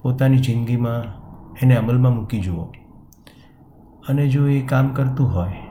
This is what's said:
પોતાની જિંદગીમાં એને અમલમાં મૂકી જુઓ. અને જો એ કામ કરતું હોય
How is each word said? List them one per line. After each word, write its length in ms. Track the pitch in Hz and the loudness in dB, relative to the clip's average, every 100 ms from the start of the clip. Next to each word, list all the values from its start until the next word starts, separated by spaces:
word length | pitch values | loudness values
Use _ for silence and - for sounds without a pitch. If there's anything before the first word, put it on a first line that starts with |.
પોતાની 360 | 127 127 135 131 | -2 0 4 4
જિંદગીમાં 640 | 131 117 117 120 120 117 110 - - - - - | 2 -2 -2 -2 -2 -4 -8 -14 -18 -20 -20 0
એને 140 | 127 120 | 4 4
અમલમાં 400 | 110 123 127 117 | 4 2 2 0
મૂકી 240 | 104 110 | -2 -4
જુઓ. 340 | 92 85 82 - - - - _ - - - _ - - - - - | -4 -6 -8 -16 -20 -20 -20 _ -20 -20 -20 _ -20 -20 -20 -16 -4
અને 220 | 135 143 | 0 2
જો 180 | 143 143 | 2 2
એ 140 | 139 | 0
કામ 320 | 131 131 135 | 0 0 0
કરતું 400 | 131 131 131 131 | 0 -2 0 0
હોય 200 | 87 87 - - | 0 -4 -6 -14